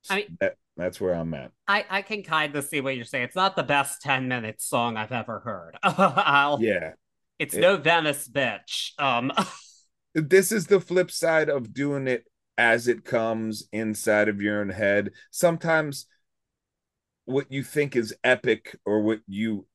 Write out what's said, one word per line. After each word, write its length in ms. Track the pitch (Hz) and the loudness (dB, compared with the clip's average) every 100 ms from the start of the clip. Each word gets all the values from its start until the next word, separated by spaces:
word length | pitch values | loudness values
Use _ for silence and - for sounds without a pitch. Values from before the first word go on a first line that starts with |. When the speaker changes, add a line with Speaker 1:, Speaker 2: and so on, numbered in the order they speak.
| - | -2
Speaker 1:
I 80 | 196 | -4
mean, 220 | 208 85 | -4 -4
Speaker 2:
That, 160 | 95 - _ - | -4 -4 _ -6
that's 240 | 90 85 | -6 -2
where 120 | 92 | -2
I'm 200 | 87 82 | -2 -4
at. 160 | 73 62 _ - | -8 -12 _ -2
Speaker 1:
I, 160 | 202 - | -2 -2
I 120 | 190 | -6
can 200 | 196 214 | -6 -10
kind 340 | - 156 151 143 | -4 -2 -2 -4
of 80 | |
see 160 | 139 151 | -4 -4
what 160 | 135 131 | -4 -6
you're 80 | |
saying. 200 | 117 135 | -6 -6
It's 120 | 123 185 | -4 -2
not 200 | 190 185 | -2 -2
the 60 | |
best 380 | 143 143 135 - | 0 0 0 -6
ten-minute 640 | 139 131 127 123 110 110 | -4 -2 -2 -4 -6 -10
song 340 | - 127 120 110 | -4 0 0 -4
I've 160 | 107 | -6
ever 280 | 123 110 107 | -6 -6 -10
heard. 360 | 120 98 82 - | -10 -10 -12 -2
<laughs> 40 | |
I'll, 800 | 190 165 190 147 160 143 143 143 | -2 4 4 4 4 4 4 2
Speaker 2:
Yeah. 300 | 110 95 80 - _ _ _ _ | 2 0 -4 -14 _ _ _ _
Speaker 1:
it's 160 | 151 | -6
Speaker 2:
It 60 | - | 4
Speaker 1:
no 160 | 175 196 | 4 4
Venice 500 | 143 170 156 143 - | 4 2 2 -4 -6
Bitch. 680 | 131 127 101 - - - - | -2 -2 -2 -8 -8 -8 -2
Um, 340 | 139 120 131 - - - - | 0 2 0 0 -2 -6 -20
<laughs> 420 | _ _ _ _ | _ _ _ _
Speaker 2:
This 360 | 156 151 190 190 | -4 6 6 6
is 160 | 220 170 | -2 2
the 140 | 196 | 2
flip 300 | - 180 180 | 4 0 0
side 380 | - 165 160 151 | 0 2 2 2
of 240 | 143 110 | -2 -4
doing 320 | 107 143 139 131 | -4 -2 -2 -2
it 160 | 123 _ _ _ - | -2 _ _ _ 2
as 320 | 117 117 120 | 4 4 2
it 160 | 113 | -2
comes 640 | - 120 113 113 110 107 - | 0 -2 0 -2 -4 -8 -8
inside 580 | 107 110 107 - 104 104 | -6 -4 -2 2 4 4
of 120 | 101 | 2
your 200 | 101 104 | -2 -2
own 100 | 101 | -4
head. 400 | 95 104 101 104 - - | -2 2 2 0 -10 -16
Sometimes 760 | - 175 165 170 160 151 139 - _ _ _ _ _ _ _ _ _ _ _ - | 0 0 2 0 0 0 -8 -16 _ _ _ _ _ _ _ _ _ _ _ -4
what 240 | 135 143 | -4 -4
you 120 | 139 | -8
think 340 | - 151 143 127 | -4 -2 0 0
is 180 | 110 - | -4 -2
epic, 560 | 123 127 127 107 - - | 2 2 2 0 -2 -10
or 160 | - 107 | 0 2
what 200 | 107 110 - | 2 0 -4
you 400 | 98 113 104 - | -4 -4 -4 -8